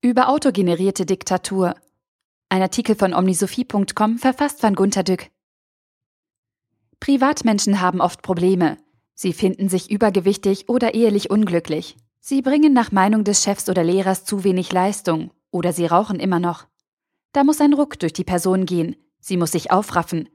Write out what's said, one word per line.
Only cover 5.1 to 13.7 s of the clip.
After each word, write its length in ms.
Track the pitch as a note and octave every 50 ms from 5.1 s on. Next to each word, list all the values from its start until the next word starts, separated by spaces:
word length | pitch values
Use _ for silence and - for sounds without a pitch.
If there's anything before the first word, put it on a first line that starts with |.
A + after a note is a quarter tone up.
| F#3 F#3 - - _ _ _ _ _ _ _ _ _ _ _ _ _ _ _ _ _ _ _ _ _ _ _ _ _ _ _ _ _ _ _ _ _ _
Privatmenschen 800 | - - C#4 C4+ B3+ C4+ D4+ - - A3+ G#3+ G3+ - G#3 G3 G3
haben 200 | F#3 F3+ F3+ F3+
oft 220 | - F3 - - _
Probleme. 560 | - F#3+ E3+ F3 F3+ F#3+ F3+ F3 D#3 - - _ _ _ _ _ _ _
Sie 180 | - - F#3+ E3
finden 360 | - - G3+ F#3+ - G3 G3
sich 220 | F3+ F#3 - -
übergewichtig 800 | G#3+ G3+ A#3 G#3+ F#3 G3 E3+ G3 G#3 - - G3+ G3 G3 - -
oder 260 | A#3 B3 A#3+ A3 -
ehelich 360 | A3 A#3 A3 G#3 G3+ G#3 -
unglücklich. 680 | - G#3 G#3+ F#3+ F3 E3+ E3 - D#3+ D#3+ F3 - - - _ _ _ _
Sie 200 | _ - C#4+ C4+
bringen 320 | B3+ C4+ C#4 D4+ D4+ D#4 C#4
nach 200 | B3 A3+ - -
Meinung 320 | G3 F#3 G3+ A3 A3 G#3
des 180 | G3+ G#3 - -
Chefs 260 | - G3+ G3 -
oder 140 | -